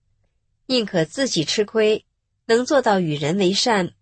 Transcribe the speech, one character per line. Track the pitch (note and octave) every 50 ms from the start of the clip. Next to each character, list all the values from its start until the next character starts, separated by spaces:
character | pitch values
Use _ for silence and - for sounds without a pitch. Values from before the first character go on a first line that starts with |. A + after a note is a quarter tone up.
| _ _ _ _ _ _ _ _ _ _ _ _ _
宁 | - B3+ B3 A3
可 | F#3+ - F3 D#3+
自 | - - C4+ C#4 -
己 | - - -
吃 | - - - G#3
亏， | G#3 - A3 G#3+ G#3+ A3 - - _ _ _ _ _ _ _ _
能 | - A3+ A#3+ B3
做 | - D#4+ C4+ A#3+
到 | A#3 G3+ F#3+
与 | F3+ D#3 D3
人 | C#3+ D3+ C#3+ F3 G3+
为 | F#3+ F3 G3
善， | - - B3 A3 G3 F3+ - - _